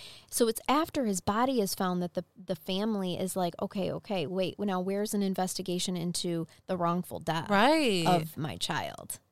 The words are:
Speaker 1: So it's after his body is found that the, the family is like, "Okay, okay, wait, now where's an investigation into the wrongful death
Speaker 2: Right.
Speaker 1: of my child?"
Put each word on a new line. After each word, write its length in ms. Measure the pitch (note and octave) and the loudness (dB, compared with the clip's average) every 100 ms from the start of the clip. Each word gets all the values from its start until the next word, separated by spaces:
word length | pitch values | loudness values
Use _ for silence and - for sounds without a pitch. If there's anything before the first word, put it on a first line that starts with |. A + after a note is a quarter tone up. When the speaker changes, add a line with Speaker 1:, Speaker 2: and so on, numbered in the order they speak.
| - - - | -16 -20 -4
Speaker 1:
So 160 | - A#3 | 2 2
it's 140 | A3+ - | 2 2
after 340 | C#4 E4 D4+ | 2 2 0
his 160 | A3+ F#3 | 0 0
body 400 | - G#3 C4 B3+ | 0 2 2 2
is 160 | G3 - | 2 0
found 260 | F#3+ F3+ | 0 0
that 120 | F3+ | -2
the, 100 | - - - F#3 | -4 -8 -8 -8
the 100 | F3+ | -6
family 640 | - F#3+ A3 G#3 F#3 E3+ | -4 -2 0 0 -2 -2
is 160 | F#3 F#3+ | -2 0
like, 200 | F3 - | -2 -2
"Okay, 300 | G3+ G3+ F3 | -4 -2 -2
okay, 340 | C#3+ - F#3+ C#3+ | -4 -4 -4 -2
wait, 320 | F#3 F3+ - | 0 -2 -2
now 220 | G3+ F#3 | -2 0
where's 340 | F#3 G3 G#3 | 0 -2 0
an 80 | G#3 | 0
investigation 760 | G3 F#3+ F#3 - F#3 F3+ G3 F3+ | 0 2 -2 -2 -2 -2 -2 -2
into 500 | F3 E3+ F3 E3+ E3 - - | -2 -2 -2 -2 -4 -8 -6
the 100 | F#3 | -2
wrongful 420 | E3+ F3 - G2+ | 0 0 -2 -6
death 300 | E3 D#3+ F3+ | -4 -2 2
Speaker 2:
Right. 580 | G3+ B3 D#4+ C4 F#3 E3 | 4 6 6 4 4 4
Speaker 1:
of 300 | F3 D#3 - | 4 2 -4
my 180 | D3 F2 | -6 -4
child?" 640 | - D3+ D2+ G1+ - - _ | -4 -2 -4 -8 -12 -16 _